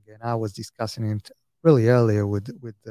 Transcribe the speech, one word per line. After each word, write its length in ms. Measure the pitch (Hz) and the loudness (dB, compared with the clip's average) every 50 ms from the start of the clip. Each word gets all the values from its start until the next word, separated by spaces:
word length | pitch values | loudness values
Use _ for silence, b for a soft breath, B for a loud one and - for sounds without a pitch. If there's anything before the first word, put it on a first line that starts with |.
| 104 | _
and 160 | 107 107 107 113 | -20 -20 -12 -6
I 100 | 120 117 | -6 -4
was 180 | 113 110 104 | -4 -4 -6
discussing 540 | 95 - 113 - _ - 113 104 - - 113 | -8 -12 -16 -16 _ -10 -10 -8 -6 -6 -6
it 260 | 107 107 104 - - - _ _ _ _ _ | -4 -4 -6 -8 -12 -20 _ _ _ _ _
really 260 | - 165 151 123 110 117 | 2 4 4 4 4 4
earlier 360 | 123 123 120 110 104 107 101 | 4 4 4 4 2 2 0
with, 220 | 101 104 101 98 131 233 165 | 0 -2 -4 -6 -8 -16 -16
with, 160 | 127 117 101 _ _ 113 | -16 -18 -18 _ _ -6